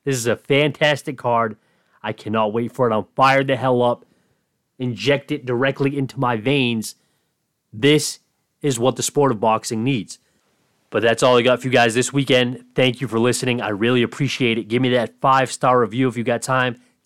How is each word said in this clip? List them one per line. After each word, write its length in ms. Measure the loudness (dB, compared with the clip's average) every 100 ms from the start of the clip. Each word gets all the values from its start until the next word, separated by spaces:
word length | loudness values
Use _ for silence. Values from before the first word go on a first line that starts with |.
this 120 | -6 -2
is 100 | -2
a 100 | -2
fantastic 800 | 0 2 2 0 0 0 -4 -6
card. 400 | -2 0 0 -6 _ _ _ _
I 100 | -10
cannot 400 | -8 -4 -2 0
wait 200 | -2 -6
for 180 | -2 0
it. 40 |
I'm 120 | 0 -4
fired 320 | 2 2 4 0
the 100 | -2
hell 260 | 0 2
up. 220 | 0 -2 _ _ _ _ _ _ _ -8
Inject 520 | -8 -4 0 0 -2
it 160 | -8 -4
directly 500 | -2 0 0 -2 -2
into 220 | -6 -4
my 180 | -2 -2
veins. 600 | 0 0 0 -2 -6 -12 _ _ _ _ _ _ _
This 460 | 0 2 4 0 -10 _ _ _ _
is 180 | -4 0
what 160 | 0 0
the 60 |
sport 280 | -2 0 0
of 80 | 2
boxing 460 | 0 0 -2 -4
needs. 340 | -2 -4 -6 -16 _ _ _ _ _ _ _
But 120 | 0
that's 200 | 0 2
all 160 | 4 4
I 40 |
got 180 | 4 0
for 80 | 2
you 40 |
guys 220 | 2 2
this 180 | 2 -2
weekend. 520 | -2 2 2 0 -4 -8
Thank 260 | 0 0 0
you 80 | -4
for 100 | 0
listening. 440 | 0 0 -2 -2
I 60 | -4
really 340 | -2 2 2
appreciate 560 | 0 -2 -4 -2 -2 -2
it. 100 | -2
Give 140 | -2
me 80 | 0
that 300 | 0 -2 _
five-star 600 | 2 2 0 0 2 2
review 280 | 2 0 -2
if 80 | -2
you 80 |
got 180 | -2 -2
time. 380 | 0 0 0 -4 _ _